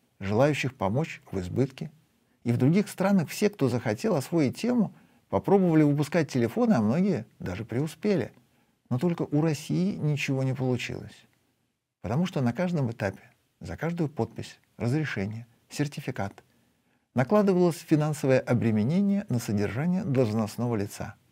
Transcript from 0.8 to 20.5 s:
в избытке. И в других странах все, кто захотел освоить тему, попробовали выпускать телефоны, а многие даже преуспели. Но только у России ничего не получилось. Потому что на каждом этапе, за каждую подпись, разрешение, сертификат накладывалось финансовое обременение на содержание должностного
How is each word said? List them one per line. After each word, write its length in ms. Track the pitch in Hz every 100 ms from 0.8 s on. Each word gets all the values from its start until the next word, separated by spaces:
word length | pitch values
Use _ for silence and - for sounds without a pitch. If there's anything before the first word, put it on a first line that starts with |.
| 95 120 160 - -
в 80 | 92
избытке. 500 | 90 101 135 - 160 - _ _ _ _
И 80 | 120
в 60 | 117
других 300 | 127 175 -
странах 400 | - 185 202 151
все, 200 | - 208
кто 200 | 208 131
захотел 480 | 120 117 107 220 170
освоить 440 | - 170 139 -
тему, 340 | 233 247 180 - _ _ _
попробовали 520 | 98 - 196 185 160
выпускать 480 | 151 143 143 175 151
телефоны, 440 | 131 117 - 240
а 80 | 165
многие 420 | 107 147 202 147 - _
даже 260 | 87 90
преуспели. 680 | 110 113 156 - 208 185 107 - _ _ _ _ _
Но 80 | 123
только 240 | 175 170
у 180 | 143 147
России 560 | 160 143 - 151 185 -
ничего 460 | 151 143 - 135
не 120 | 131
получилось. 640 | 127 131 123 - 98 - - _ _ _ _ _ _ _ _
Потому 240 | 95 123 180
что 140 | 160
на 120 | 120
каждом 380 | 117 180 175 123
этапе, 300 | 113 101 98 - _ _ _
за 160 | 151 -
каждую 320 | 156 170 147
подпись, 500 | - 113 - 104 - _ -
разрешение, 680 | 120 147 143 - 98 110 117 _ _
сертификат 720 | - 147 143 143 131 101 - _ _ _ _ _ _ _
накладывалось 640 | 123 131 208 202 180 180 156
финансовое 640 | - 156 151 151 139 127
обременение 840 | - 120 113 110 110 175 202 196 -
на 100 | 120
содержание 640 | - 104 101 101 165 180
должностного 720 | 190 131 117 110 101